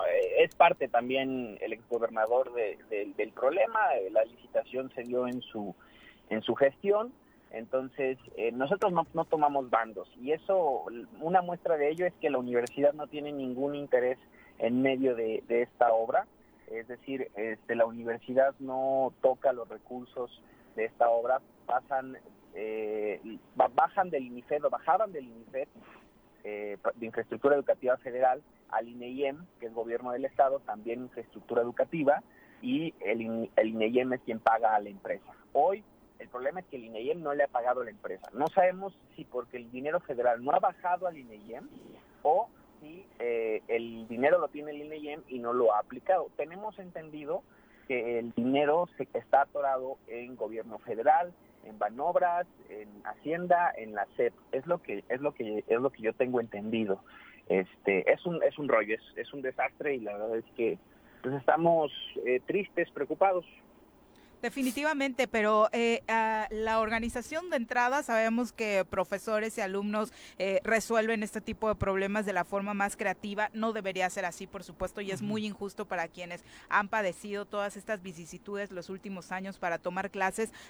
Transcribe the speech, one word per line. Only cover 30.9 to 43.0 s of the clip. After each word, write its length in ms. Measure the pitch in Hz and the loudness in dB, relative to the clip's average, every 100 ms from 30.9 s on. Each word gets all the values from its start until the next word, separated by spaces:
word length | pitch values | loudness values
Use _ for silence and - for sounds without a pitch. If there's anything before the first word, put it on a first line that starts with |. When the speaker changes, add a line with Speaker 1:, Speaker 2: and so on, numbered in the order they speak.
| 117 | -6
Speaker 1:
infraestructura 580 | 127 - 110 107 95 120 | -8 -12 -14 -14 -2 0
educativa, 600 | 120 120 - 170 139 156 - - - - | 0 0 -2 0 2 2 -2 -20 -20 -10
y 320 | 123 139 160 - | -4 -2 -2 -4
el 220 | 95 113 | -4 -2
in-, 280 | 113 113 110 - | -2 -4 0 2
el 140 | 110 | 2
ineiem 420 | 110 110 123 127 | 2 2 2 2
es 100 | 127 - | -2 -4
quien 140 | 113 | 0
paga 360 | 120 113 113 110 | 4 4 4 2
a 60 | |
la 80 | 104 | 0
empresa. 420 | 101 - - - - - | -8 -8 -8 -10 -20 -2
Hoy 320 | 131 165 202 208 _ _ - | 2 2 2 -6 _ _ -20
el 100 | 113 | -14
problema 320 | 123 131 180 | -6 -6 -6
es 40 | 180 | -8
que 120 | 135 | -12
el 60 | 113 | -12
ineiem 360 | 110 123 170 | -6 -4 -4
no 140 | 151 143 | -2 0
le 80 | |
ha 40 | 143 | 0
pagado 340 | 127 120 127 | 2 0 0
a 20 | |
la 80 | 123 | -4
empresa. 360 | 104 101 95 - | -8 -10 -10 -10
No 140 | 110 156 | -2 2
sabemos 500 | - 185 185 196 - - - | 4 4 2 -8 -12 -20 -18
si 80 | |
porque 340 | 160 123 120 123 | -10 -8 -8 -10
el 140 | 117 | -12
dinero 280 | 123 143 175 | -8 -4 -4
federal 440 | - 123 120 117 | -4 -2 0 0
no 80 | 123 | 2
ha 80 | 175 | 2
bajado 460 | 196 175 180 180 180 | 2 0 -2 -2 -4
al 100 | 160 | -8
ineiem 540 | 123 107 - 120 254 - - - - - | -14 -18 -14 -14 -14 -20 -20 -20 -20 -2
o 260 | 143 175 233 - - - | 2 4 2 -8 -20 -20
si, 240 | 151 170 | -18 -18